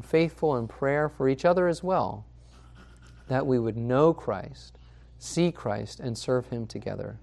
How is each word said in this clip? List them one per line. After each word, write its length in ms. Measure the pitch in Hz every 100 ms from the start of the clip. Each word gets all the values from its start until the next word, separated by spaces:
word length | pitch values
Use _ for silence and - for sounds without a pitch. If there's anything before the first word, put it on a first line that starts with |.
faithful 560 | - 160 165 - 160 131
in 100 | 113
prayer 400 | - 135 143 151
for 220 | - 135
each 160 | 135 175
other 240 | 180 180
as 120 | 165
well, 440 | 180 185 101 107 110 - - - - - - - - - -
that 160 | 131 143
we 140 | 127
would 180 | 113 110
know 360 | 117 127 160
Christ, 640 | 160 - 98 - 135 - - - - - -
see 320 | - - 175
Christ, 480 | - 120 104 107 -
and 180 | 139 113
serve 300 | - 127 123
him 200 | 120 113
together. 500 | - 107 98 104 110